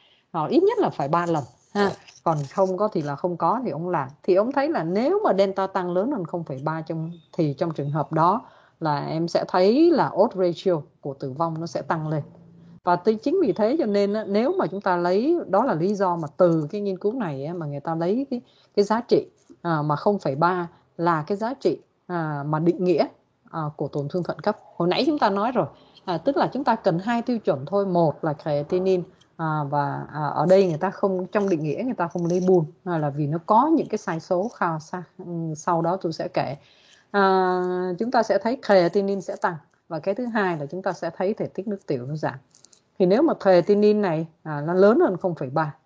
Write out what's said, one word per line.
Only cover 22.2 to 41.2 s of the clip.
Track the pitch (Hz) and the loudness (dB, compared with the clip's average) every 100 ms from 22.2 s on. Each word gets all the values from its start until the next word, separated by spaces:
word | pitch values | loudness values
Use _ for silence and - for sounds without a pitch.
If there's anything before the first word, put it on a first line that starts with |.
| 156 143 143 | -4 -4 -2
mà | 156 | 0
định | 170 240 | 0 0
nghĩa, | 180 160 - - _ _ - | 2 2 0 -4 _ _ -12
à, | 165 151 - | -8 -6 -6
của | 143 | -6
tổn | 151 143 | -4 -4
thương | 180 | -4
thận | 165 - | -6 -4
cấp. | 208 214 - - | -4 -4 -10 -2
Hồi | 175 | 0
nãy | 185 269 | 2 0
chúng | 294 | 2
ta | 220 | 2
nói | 196 226 | 2 0
rồi, | 247 147 - - - - | 0 -2 -6 -20 -14 -6
à, | 165 | -2
tức | 185 302 | 0 0
là | 175 | 0
chúng | 247 | 0
ta | 277 226 | 0 0
cần | 190 170 | 2 0
hai | 202 233 | -2 -4
tiêu | 233 233 | -2 -2
chuẩn | - 143 151 | -2 -2 -2
thôi. | 202 196 | -2 2
Một | 175 160 - | 2 2 0
là | 160 | -4
creatinine, | 147 160 147 147 185 190 185 175 _ _ - | -4 -2 -2 -2 -2 2 0 -2 _ _ -8
à, | 160 151 139 | -4 -2 -2
và, | 143 143 139 143 | -2 -2 -4 -8
à, | 151 147 | -6 -4
ở | 139 160 | 0 4
đây | 196 185 | 6 6
người | 151 | 0
ta | 185 | -4
không, | - 196 185 185 | -2 -2 -2 -2
trong | 208 196 | -2 0
định | 165 | -2
nghĩa | 156 139 254 | -2 -4 -4
người | |
ta | - 170 | -4 -4
không | 180 170 | -2 -2
lấy | 180 185 | 0 4
bull, | 185 151 - | 4 2 -8
à, | 185 165 | -4 -2
là | 147 | -2
vì | 143 143 | -2 -2
nó | 165 - | -2 2
có | 214 302 | 4 4
những | 311 - | 2 0
cái | 220 | -6
sai | - 165 | -4 -6
số | - 180 220 | -2 -2 -2
khá | - 180 160 | -4 -4 -4
xa, | - 180 170 - 175 | -8 -12 -12 -16 -10
ừ, | 170 165 151 | -6 -6 -6
sau | - 170 | -2 0
đó | 165 185 | 0 -2
tôi | 170 | -4
sẽ | 160 165 | -6 -6
kể. | 165 - 147 _ _ _ _ - | -4 -4 -8 _ _ _ _ -4
À, | 202 190 190 185 180 180 180 185 175 | 2 4 4 2 0 -2 -2 -4 -4
chúng | 226 | -2
ta | 247 | 0
sẽ | 220 196 | 2 0
thấy | 226 269 - | 0 -4 4
creatinine | 196 170 202 196 196 | 4 4 2 0 -4
sẽ | - - | -6 -4
tăng, | 196 165 _ _ - | -4 -4 _ _ -12
và | 160 | -6
cái | 190 202 | -4 -4
thứ | 240 | -4
hai | 220 185 160 | -2 -2 -2
là | 147 | -6
chúng | 180 | -6
ta | 190 | -6
sẽ | 170 170 | -4 -8
thấy | - | -2